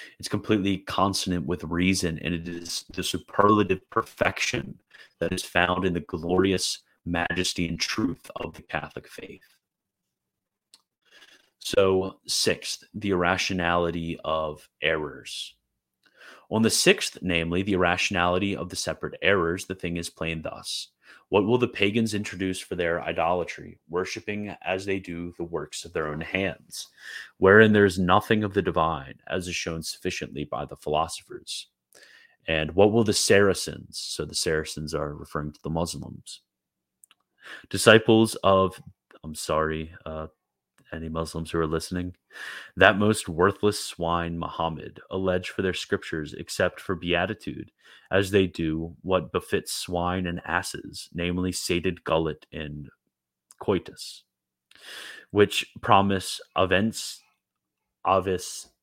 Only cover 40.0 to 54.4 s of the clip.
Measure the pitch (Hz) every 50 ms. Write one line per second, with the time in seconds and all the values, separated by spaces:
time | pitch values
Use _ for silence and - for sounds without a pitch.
40 | - 80 78 78 78 78 _ _ _ _ _ _ _ _ _ _ _ _ - 82
41 | 82 80 78 80 82 80 - 82 80 78 - 82 82 78 80 80 - - 90 90
42 | 90 90 92 _ _ _ - - - - - - - - - - 92 98 107 95
43 | 104 107 110 - - - 85 78 90 101 98 - - 104 101 - - - - -
44 | 85 82 85 85 85 85 85 85 82 80 - - 85 82 82 73 76 - 85 -
45 | - - - 95 95 95 90 92 92 - - - 95 95 90 - - - 101 95
46 | - - - 80 76 73 - - 82 - - - 98 90 - - - - 98 78
47 | 87 87 85 85 90 - 87 - - - - 73 - - _ _ _ - - -
48 | _ - - 95 101 95 98 101 95 87 - - 85 80 78 80 82 85 85 -
49 | - 87 92 92 85 87 - 90 - - - 95 - - - - - - 90 87
50 | 87 87 92 95 90 87 85 87 - - 82 90 90 - - - - 98 92 -
51 | - - - 85 87 87 87 90 90 92 90 - - - 90 87 80 92 85 -
52 | - - 80 80 82 80 76 - _ - - 80 78 76 73 73 73 - - _
53 | _ _ _ _ _ _ _ _ _ _ _ - - - - 185 - - - -
54 | - - - - _ _ _ _